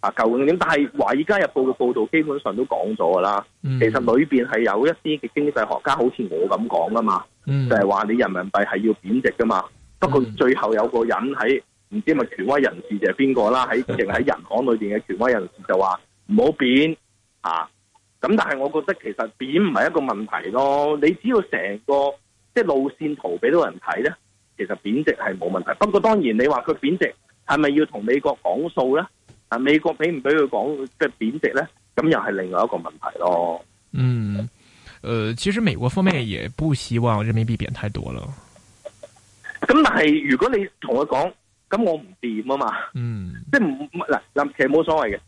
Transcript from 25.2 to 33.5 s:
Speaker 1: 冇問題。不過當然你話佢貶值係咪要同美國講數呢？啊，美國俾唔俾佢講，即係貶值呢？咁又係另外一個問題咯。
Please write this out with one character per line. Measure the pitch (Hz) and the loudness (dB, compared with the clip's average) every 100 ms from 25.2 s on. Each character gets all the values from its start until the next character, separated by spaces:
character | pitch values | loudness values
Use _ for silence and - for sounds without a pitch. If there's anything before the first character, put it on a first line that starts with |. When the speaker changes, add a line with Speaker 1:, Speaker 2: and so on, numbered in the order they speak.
| - 95 | -4 -4
Speaker 1:
冇 | - | -4
問 | 95 | -4
題。 | 87 - | -4 -2
不 | 208 | 2
過 | 202 | 2
當 | 220 214 | 2 2
然 | 135 110 | 2 2
你 | 135 | 2
話 | 135 | 2
佢 | 139 | -2
貶 | 156 139 180 | -2 0 0
值 | 143 - _ _ - | -2 -6 _ _ -2
係 | 143 | 2
咪 | 147 | 2
要 | 143 156 | 2 0
同 | - | -2
美 | 107 139 | 0 0
國 | 147 127 | 0 -2
講 | 90 101 151 | -4 -2 -4
數 | - 127 143 | -2 0 0
呢？ | 190 _ _ - _ | -2 _ _ -20 _
啊， | 117 | -2
美 | 131 156 | 2 2
國 | 165 156 | 2 -2
俾 | 160 | -2
唔 | 160 | -2
俾 | 135 | 0
佢 | 156 139 | 2 2
講， | 107 123 147 135 _ | 0 -4 -6 -10 _
即 | 147 | -4
係 | - | -2
貶 | 110 143 | -4 -2
值 | 143 | -2
呢？ | - 160 _ _ | -2 -4 _ _
咁 | - 156 | -2 2
又 | 151 | 2
係 | 101 | 0
另 | 98 92 | -4 -4
外 | 90 | -2
一 | 92 | 0
個 | 92 | -2
問 | 82 | -8
題 | - - - | -10 -10 -2
咯。 | 87 87 87 | 0 2 0